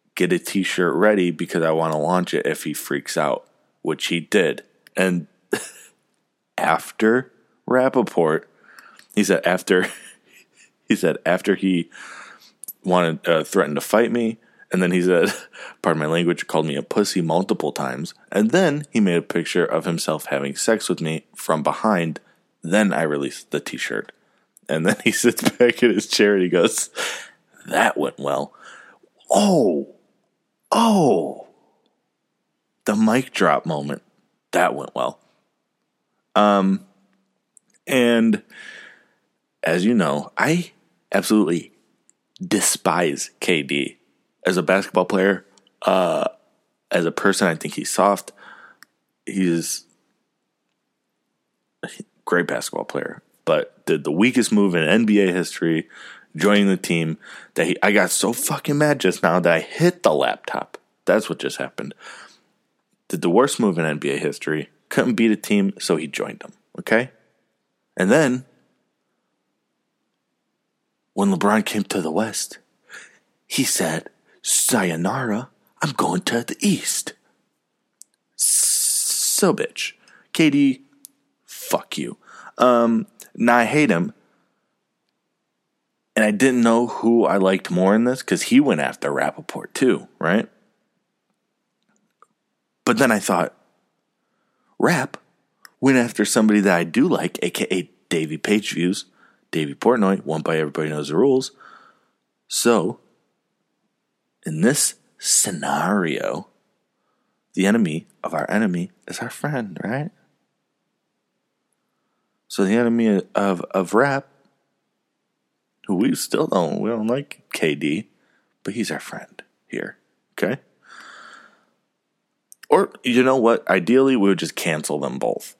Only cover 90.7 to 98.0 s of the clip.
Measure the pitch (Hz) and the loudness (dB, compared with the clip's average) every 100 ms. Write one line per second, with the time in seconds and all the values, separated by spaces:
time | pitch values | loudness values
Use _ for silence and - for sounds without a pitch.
90.7 | _ _ _ _ _ _ _ _ _ _ | _ _ _ _ _ _ _ _ _ _
91.7 | _ _ _ _ _ _ _ _ _ _ | _ _ _ _ _ _ _ _ _ _
92.7 | _ - 113 131 107 98 87 80 _ _ | _ 0 2 4 2 0 0 -2 _ _
93.7 | _ _ _ _ _ _ _ _ _ _ | _ _ _ _ _ _ _ _ _ _
94.7 | - 131 165 127 - _ _ _ _ - | -2 0 0 -2 -10 _ _ _ _ -20
95.7 | - 131 131 117 - 104 123 110 104 98 | 0 4 4 2 0 0 4 4 6 4
96.7 | 87 85 110 139 104 85 - 90 - - | 2 2 2 2 2 -2 -4 -4 -4 -4
97.7 | 92 78 _ | -4 -6 _